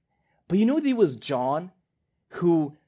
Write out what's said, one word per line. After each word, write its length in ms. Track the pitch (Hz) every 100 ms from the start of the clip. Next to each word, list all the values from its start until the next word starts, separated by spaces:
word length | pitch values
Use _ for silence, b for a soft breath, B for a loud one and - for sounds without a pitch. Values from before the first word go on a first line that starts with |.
| _ _ _ _ -
But 100 | 190
you 80 | 226
know, 140 | 311
there 160 | 285 240
was 200 | 175 113
John 560 | - 131 127 151 185 _ _ _ _ _ _
who, 460 | - 175 165 143 -